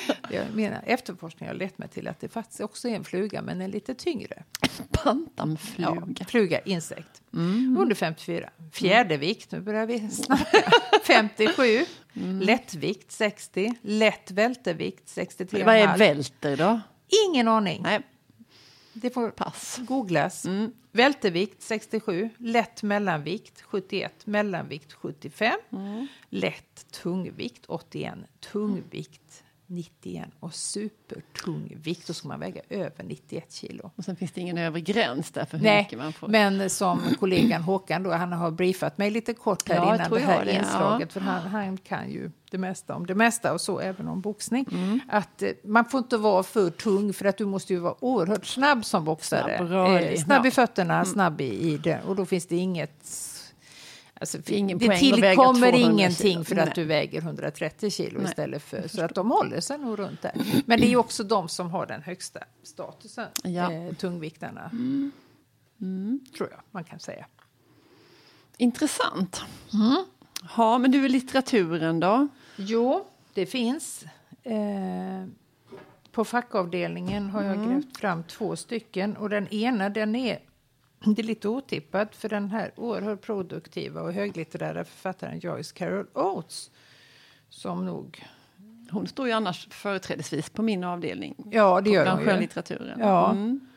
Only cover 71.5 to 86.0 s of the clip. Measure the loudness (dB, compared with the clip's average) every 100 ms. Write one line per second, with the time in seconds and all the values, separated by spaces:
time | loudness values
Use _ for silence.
71.5 | 2 2 0 0 2 4 4 2 -2 -18
72.5 | -10 -2 0 2 0 -4 _ _ -4 -4
73.5 | -2 -2 -2 -6 -14 -18 -20 _ -14 -6
74.5 | -4 -2 -4 -4 -6 -6 -8 -12 -16 _
75.5 | _ _ -20 -20 _ _ -4 -2 -2 -2
76.5 | -4 -2 -2 -4 -6 -6 -6 -4 -4 -2
77.5 | -2 0 -2 -4 -6 -4 -4 -6 -6 -6
78.5 | -6 -6 -8 -6 -4 -4 -4 -4 -4 -4
79.5 | -2 0 0 0 -2 -2 -2 -2 -4 _
80.5 | _ _ _ _ _ 0 2 0 -2 -4
81.5 | -4 -4 -8 -4 -2 -2 -6 -6 -4 -4
82.5 | -4 -6 -8 -6 -4 -6 -6 -6 -6 -6
83.5 | -10 -12 -10 -8 -8 -6 -4 -6 -6 -10
84.5 | -8 -6 -6 -10 -10 -10 -8 -10 -8 -8
85.5 | -8 -10 -8 -6 -6